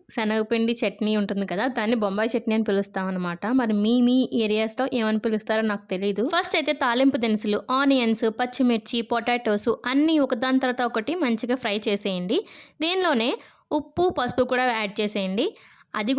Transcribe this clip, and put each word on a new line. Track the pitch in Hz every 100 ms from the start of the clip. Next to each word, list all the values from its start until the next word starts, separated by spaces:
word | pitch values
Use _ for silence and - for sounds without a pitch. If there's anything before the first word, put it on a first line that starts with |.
| - -
శనగపిండి | 214 220 220 226 226 233
చట్నీ | 208 208 214 214
ఉంటుంది | 196 202 190
కదా, | 180 247 240
దాన్ని | 214 240
బొంబాయి | 208 196 233
చట్నీ | 233 226 220
అని | 214
పిలుస్తాం | 196 196 190 190
అనమాట. | 185 175 170 208 262
మరి | 233 208
మీ, | 214 247 240
మీ | 254 247 240 214
ఏరియాస్‌లో | 214 220 220 269 262
ఏమని | 220 214 226
పిలుస్తారో | 214 - 220 220
నాకు | 202 -
తెలీదు. | 185 202 202 262
ఫస్ట్ | 339 359 349
అయితే | 294 294
తాలింపు | 262 240 269 262 226
దినుసులు, | 214 214 208 - 262
ఆనియన్స్, | 277 269 233 226 233 220
పచ్చిమిర్చి, | 247 - 247 226 220 240 226
పొటాటోస్ | 233 233 240 240 208 233 - 240
అన్నీ | 269 311 311 269
ఒకదాని | 233 262 262 269
తర్వాత | 254 240
ఒకటి | 233 214 359
మంచిగా | 269 226 226 254
ఫ్రై | 226 202 220
చేసేయండి. | 202 202 185 180 311 - - - -
దీనిలోనే | 320 381 359 254 233 415 - _ _ 302
ఉప్పు, | 294 - 359 349
పసుపు | 247 247 247
కూడా | 254 254 220
యాడ్ | 208 208
చేసేయండి. | 208 208 190 196 349 - - - _ 214
అది | 214